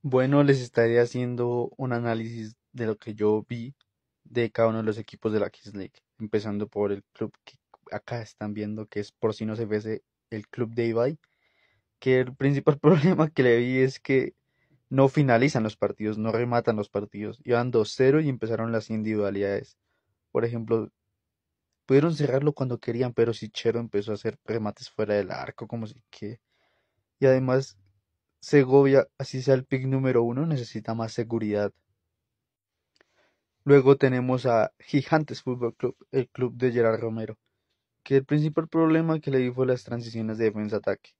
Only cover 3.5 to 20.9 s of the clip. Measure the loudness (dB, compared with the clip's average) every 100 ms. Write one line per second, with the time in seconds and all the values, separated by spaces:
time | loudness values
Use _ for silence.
3.5 | -12 -12 -18 _ _ _ _ _ -4 -4
4.5 | 2 0 2 -4 -6 -10 -8 -4 -2 -4
5.5 | _ -16 -14 -14 _ _ _ -4 -4 -4
6.5 | -8 -6 -4 -4 -4 _ _ -10 _ -20
7.5 | _ _ _ -14 -14 -10 -12 -12 _ -10
8.5 | -8 -8 -10 -10 -10 -10 _ -4 -4 -6
9.5 | -6 -4 -4 -4 -10 _ _ _ -12 -12
10.5 | -8 -6 -2 0 0 0 -2 _ _ _
11.5 | _ _ _ _ _ 2 2 2 0 0
12.5 | 2 2 4 4 6 4 4 2 4 4
13.5 | 4 2 2 0 0 0 0 0 -8 _
14.5 | _ _ _ _ 4 4 4 4 4 4
15.5 | 2 -2 -2 -4 -2 -6 -4 -2 -2 0
16.5 | 0 0 -2 -2 -6 -8 -10 -12 -12 -2
17.5 | 0 2 0 0 2 4 4 0 -4 -4
18.5 | -4 -2 -4 -4 -6 -2 -2 -2 -2 -4
19.5 | -4 -8 _ _ _ _ _ _ -4 -2
20.5 | -6 -2 -2 -2